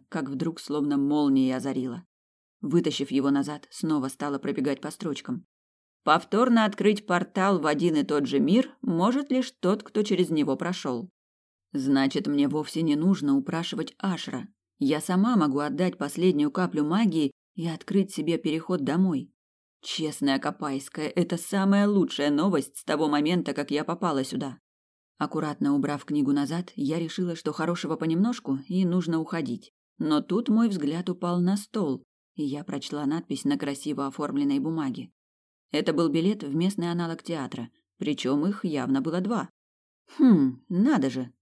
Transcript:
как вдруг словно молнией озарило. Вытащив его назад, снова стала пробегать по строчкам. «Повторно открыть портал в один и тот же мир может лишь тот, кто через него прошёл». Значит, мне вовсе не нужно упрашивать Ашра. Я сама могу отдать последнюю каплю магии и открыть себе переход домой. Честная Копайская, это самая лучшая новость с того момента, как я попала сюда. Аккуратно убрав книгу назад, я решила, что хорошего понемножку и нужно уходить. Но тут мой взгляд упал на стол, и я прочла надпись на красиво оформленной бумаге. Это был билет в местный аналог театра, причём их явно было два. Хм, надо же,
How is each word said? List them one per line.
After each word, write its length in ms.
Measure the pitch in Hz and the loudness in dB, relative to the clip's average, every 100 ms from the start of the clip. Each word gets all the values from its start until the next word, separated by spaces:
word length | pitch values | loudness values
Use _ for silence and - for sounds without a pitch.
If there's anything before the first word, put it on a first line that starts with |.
| _ | _
как 200 | 165 139 | -8 -6
вдруг 300 | 135 170 165 | -4 -4 -6
словно 380 | - 147 143 139 | -6 -2 0 0
молнией 580 | 139 151 143 135 131 131 | 2 2 4 4 2 0
озарило. 480 | 139 131 127 120 - _ _ _ _ _ | -4 -4 -6 -8 -14 _ _ _ _ _
Вытащив 500 | 147 170 165 143 139 | 0 2 2 -2 -2
его 180 | 135 139 | 0 2
назад, 380 | 139 139 147 - | 2 0 -8 -14
снова 360 | - 165 151 135 | -6 -2 0 -2
стала 320 | - 147 139 | -6 -6 -4
пробегать 420 | 135 143 139 135 | -4 -2 -2 -4
по 100 | 147 | -8
строчкам. 540 | - 160 139 - 123 - _ _ _ _ _ | -8 -6 -6 -8 -10 -10 _ _ _ _ _
«Повторно 640 | - 160 - 202 254 233 214 | 2 2 2 2 4 6 4
открыть 400 | 208 196 208 - | 2 2 2 0
портал 540 | 175 180 190 190 185 | -2 0 0 2 2
в 80 | 151 | 2
один 280 | 147 170 156 | 2 2 2
и 80 | |
тот 220 | - 147 131 | 2 0 2
же 140 | 139 | 2
мир 360 | 143 220 - - | 4 4 2 -4
может 500 | - 165 196 262 285 | -2 2 2 0 0
лишь 200 | 254 247 | -2 -2
тот, 320 | - 180 208 | -2 -2 -2
кто 180 | - - | -2 -4
через 280 | 208 180 175 | 0 2 2
него 240 | 156 139 131 | 2 0 0
прошёл». 540 | 170 180 147 120 180 _ _ _ _ _ _ | -4 -6 -6 -6 -8 _ _ _ _ _ _
Значит, 540 | 143 131 135 135 147 143 | -4 2 2 2 0 0
мне 200 | 143 139 | 0 2
вовсе 340 | 151 147 160 | 0 -4 -2
не 140 | 165 147 | 0 2
нужно 420 | 175 185 143 139 | 2 2 2 2
упрашивать 560 | 135 165 170 - - - | 0 -4 -4 -6 -8 -6
Ашра. 500 | 190 170 - 127 - _ _ _ | -4 -4 -6 -10 -10 _ _ _
Я 200 | 135 151 | 0 0
сама 360 | - 185 220 233 | 2 2 4 4
могу 240 | 151 135 | 2 2
отдать 380 | 147 147 180 175 | -2 0 0 0
последнюю 540 | 143 - 180 147 147 | -6 2 2 4 0
каплю 320 | 160 175 156 | 0 -2 0
магии 480 | 147 185 226 165 143 - _ | 0 2 2 2 0 -4 _
и 140 | - 165 | -8 -6
открыть 440 | 160 - 196 196 | -6 0 0 0
себе 280 | - 160 165 | -2 -2 0
переход 440 | 160 156 - 180 | -2 -4 -2 -2
домой. 480 | 131 165 190 139 - _ _ _ _ _ | 0 2 2 0 -4 _ _ _ _ _
Честная 560 | - - 156 147 139 135 | -10 -6 -4 0 0 0
Копайская, 680 | 151 - 151 135 - - 151 | -2 -6 -6 -6 -8 -8 -4
это 300 | - 175 170 | -2 0 -2
самая 500 | - 202 190 202 208 | -2 0 4 4 4
лучшая 420 | 202 170 - 143 | 2 2 0 0
новость 480 | 147 190 165 131 - | 2 2 0 -2 -10
с 60 | |
того 240 | - 151 151 | -4 0 2
момента, 460 | 147 151 180 170 | 2 2 0 0
как 180 | 139 143 | -4 -2
я 120 | 143 | -2
попала 400 | 151 165 180 139 | -2 -2 -2 0
сюда. 340 | 131 - 139 120 _ _ _ _ _ _ | -2 -4 -8 -10 _ _ _ _ _ _
Аккуратно 540 | 147 160 151 - 143 143 | -6 -4 -4 -2 0 2
убрав 280 | 143 147 | 0 -4
книгу 280 | - 147 135 | -2 0 2
назад, 400 | 143 139 165 180 - | 2 0 -4 -6 -6
я 220 | 143 165 | -4 -2
решила, 380 | 165 - 175 165 | -4 -4 -4 -2
что 180 | 156 | -6
хорошего 420 | 151 160 175 151 160 | -2 -2 -2 -4 -2
понемножку 640 | 165 165 220 240 156 135 - | 0 2 2 0 -4 -4 -2
и 160 | 180 185 | 0 2
нужно 340 | 180 160 160 | 2 0 -2
уходить. 520 | 156 165 135 117 - _ _ _ | -2 -4 -4 -6 -10 _ _ _
Но 200 | 175 302 | 0 0
тут 280 | - 185 - | 0 -2 2
мой 180 | 220 233 | 2 4
взгляд 440 | 190 143 165 180 | 0 -2 -2 -4
упал 280 | 180 175 175 | -4 0 2
на 180 | 180 202 | 2 0
стол, 440 | - 220 160 131 - _ _ | -2 -4 -2 -4 -8 _ _
и 100 | - | -6
я 200 | 147 143 | -4 -4
прочла 420 | - 139 - 147 139 | -6 -8 -6 -4 -2
надпись 400 | 160 - 139 139 | -2 -4 -4 0
на 100 | 143 | 0
красиво 520 | 143 139 147 139 139 | -2 -4 -6 -4 -6
оформленной 500 | 135 147 143 143 139 | -4 -4 0 0 0
бумаге. 540 | 151 160 139 123 120 _ _ _ _ _ _ | 0 -2 -4 -6 -12 _ _ _ _ _ _
Это 220 | 147 160 | -2 0
был 160 | 156 165 | 2 2
билет 320 | 156 180 208 | 2 2 0
в 140 | 143 143 | -2 0
местный 360 | 185 196 170 | 0 0 -2
аналог 300 | 175 170 160 | -2 -4 -6
театра, 480 | - 165 131 - 117 _ _ _ | -6 -6 -6 -8 -12 _ _ _
причём 480 | 143 143 123 143 170 | -4 -2 0 0 0
их 180 | 202 180 | -2 -4
явно 360 | 147 127 135 | -4 0 0
было 200 | 135 170 | 0 -2
два. 260 | 185 226 - _ _ _ _ _ _ - | -2 -4 -6 _ _ _ _ _ _ 4
Хм, 460 | 262 180 135 127 _ | 8 8 6 0 _
надо 420 | 175 247 247 185 | 2 4 4 2
же, 200 | 127 123 _ | -2 -8 _